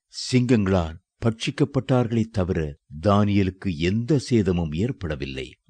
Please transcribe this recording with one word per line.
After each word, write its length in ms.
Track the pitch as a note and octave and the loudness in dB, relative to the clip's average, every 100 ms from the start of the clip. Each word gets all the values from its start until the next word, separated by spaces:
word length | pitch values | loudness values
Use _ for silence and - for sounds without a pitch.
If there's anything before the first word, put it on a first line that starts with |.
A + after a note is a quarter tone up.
| _ | _
சிங்கங்களால் 880 | - - B2+ B2 A#2+ F#2+ F#2+ D#2+ E2+ _ _ | -14 -2 0 4 4 4 2 0 -6 _ _
பட்சிக்கப்பட்டார்களே 1000 | A#2 A2 - - C#3 C3+ A#2 B2+ A#2 A#2 | -4 -2 -4 -2 -2 -2 0 0 2 0
தவிர, 540 | A2 - F2 F2 D2+ C#2+ _ D2+ | -2 -2 -2 -2 -4 -8 _ -4
தானியேலுக்கு 760 | G2+ G2+ G#2 G2+ F#2+ F#2 G2 D2+ | 2 4 4 2 2 -2 -4 -2
எந்த 400 | E2+ G#2+ A#2+ D3+ | 0 0 0 0
சேதமும் 540 | - A#2+ F#2+ F2 E2 | 2 2 2 0 -2
ஏற்படவில்லை. 800 | D2+ A#2 C3 E2 D2 C2+ C2 C2 C#2+ _ | -2 -4 -4 -8 -8 -8 -10 -12 -14 _